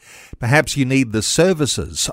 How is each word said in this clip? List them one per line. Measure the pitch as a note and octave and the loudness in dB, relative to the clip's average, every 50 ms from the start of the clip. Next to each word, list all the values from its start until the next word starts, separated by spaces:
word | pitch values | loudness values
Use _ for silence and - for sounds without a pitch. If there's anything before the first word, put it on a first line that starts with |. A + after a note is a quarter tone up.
| _ - - - - - - - | _ -20 -20 -20 -20 -20 -12 -6
Perhaps | B2 A2+ C#3 D#3 - - - C#3 | -2 2 2 2 2 2 0 -2
you | C3 | 0
need | B2+ C3+ C3+ C3 A2+ | 2 2 2 2 2
the | G#2 A2 | 0 -2
services | G2+ - - - E3 F#3+ F#3+ D3+ D3 A#2 - - D#2 - E2 - - - | -2 0 2 2 2 2 2 0 -2 -2 -2 -4 -6 -8 -6 -6 -6 -4